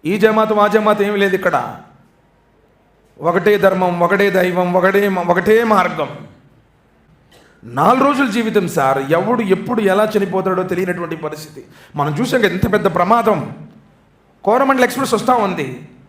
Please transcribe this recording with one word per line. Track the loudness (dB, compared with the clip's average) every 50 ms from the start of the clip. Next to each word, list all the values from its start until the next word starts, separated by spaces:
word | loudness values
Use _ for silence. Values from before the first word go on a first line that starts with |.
| _
ఈ | -2 -2 2
జమాతం, | 2 2 4 4 2 2 2 2
ఆ | 2 4 2
జమాతం | 2 2 2 2 2 0 -2
ఏమి | 0 0
లేదు | 0 0 0 0
ఇక్కడ. | -2 0 0 0 -4 -4 -10 -14 -18 -20 _ _ _ _ _ _ _ _ _ _ _ _ _ _ _ _ _ _ _ _ _ _ _ _ _ -6
ఒకటే | -4 -2 0 2 2 2 2 4 4
ధర్మం, | 2 2 2 0 0 0 0 0
ఒకటే | 0 2 2 0 2 2
దైవం, | 0 0 0 0 -2 -2 0 0 2
ఒకటే | 2 2 2 2 0 2 -2
మ-, | -2 0 0
ఒకటే | 0 0 2 4 2 4 4 2 2
మార్గం. | 2 2 0 -2 -4 -6 -6 -8 -16 -18 -20 -20 -20 _ _ _ _ _ _ _ _ _ _ _ _ _ _ _ _ _ _ _ -20 _ _ _ _ -20 -12 -4 0
నాలుగు | 2 4 4 4 2 2
రోజుల | 2 0 -2 0 0
జీవితం | -2 -2 0 0 0 -2 0 -2
సార్, | 0 0 2 0 0 0 0 0 0
ఎవడు | 0 0 -2 -2 0 0 0
ఎప్పుడు | 0 0 -4 -2 0 0 2 2
ఎలా | 2 0 0 0
చనిపోతాడో | -2 -2 0 -2 -2 -2 -2 -2 -2 -2 -4
తెలియనటువంటి | -4 -4 -2 -4 -4 -6 -6 -8 -8 -8 -8
పరిస్థితి. | -10 -10 -10 -16 -18 -18 -20 -20 -20 -20 -20 -20 -14 _ -4
మనం | -4 -2 -2 -4
చూసాం | -4 -2 0 0
కదా, | 0 0 0
ఎంత | 0 -2 0 0
పెద్ద | 0 0 0 0
ప్రమాదం. | 0 0 2 2 2 2 0 0 0 -4 -10 -12 -16 -20 -20 -20 -20 -20 _ _ _ _ _ _ _ _ _ _ _ _
కోరమండల్ | 0 0 2 2 0 2 2 2 0
ఎక్స్‌ప్రెస్ | 0 -4 -4 -2 -2 -2
వస్తా | 2 2 2 2 2 -2
ఉంది | -2 -4 -6 -8 -10 -14 -16 -20 -20 -20 -20